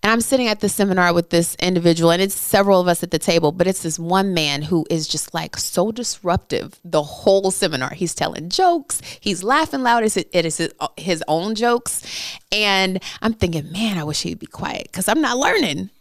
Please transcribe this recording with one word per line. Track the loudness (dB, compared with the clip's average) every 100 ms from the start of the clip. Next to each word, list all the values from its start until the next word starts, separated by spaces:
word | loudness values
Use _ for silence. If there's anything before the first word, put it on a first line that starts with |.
And | 2
I'm | 0
sitting | 2 2 2
at | 0
this | -2
seminar | 0 2 4 4
with | 2 2
this | 2 0 0
individual, | 0 2 4 4 4
and | 4
it's | 2 -2
several | 0 2 6 4
of | 4
us | 0
at | 0
the | -2
table, | 2 4 2
but | 2 0
it's | 0
this | -4 -6
one | 0 2 2
man | 0 0 -2
who | 0 -2 0
is | -2 -2
just, | -6 -4
like, | -6 -8 -8
so | -4 0 0
disruptive | -2 -8 -6 -2 -2 _ -6 -6 -14 -2
the | -2
whole | -2 0 4 4 4
seminar. | 0 -2 -2 -6
He's | -4 -6 -2
telling | -4 -4 -6
jokes, | 2 2 2 -2 -10 -10 -8
he's | -4 -4
laughing | 0 0 0 -2
loud | 2 2
at | 2
his, | -2 0
at | 0 0
his, | -2 -6 -4 -8 -6
his | -4 -4 0
own | -2 0 -2
jokes. | 0 0 -2 -8 -8 -10 -10 -14 _
And | 0 2 2 2 -2 -8 -4
I'm | -4
thinking, | 0 -2 -2 -6
"Man, | -4 -2 -2
I |
wish | -4 -4
he'd | -6 -8
be | -12
quiet | -10 -8 -8 -10
'cause | -4 0
I'm | 0
not | 0 0
learning" | 2 2 0 -2 -8 _